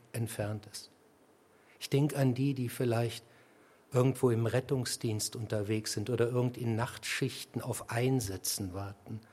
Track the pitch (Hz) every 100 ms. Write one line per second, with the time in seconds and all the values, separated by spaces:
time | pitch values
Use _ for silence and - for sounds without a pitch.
0 | - 113 113 - 104 107 - - - _
1 | _ _ _ _ _ _ - - - 139
2 | 147 143 131 123 139 127 120 - 127 117
3 | 117 - - - - - - - - 123
4 | 131 131 127 113 113 123 - 135 120 -
5 | 117 107 - 123 110 110 101 110 - 107
6 | 101 117 120 123 123 123 117 110 123 -
7 | - - 135 - - 117 123 117 - 117
8 | 127 131 101 92 - - 98 95 98 101
9 | - 110 -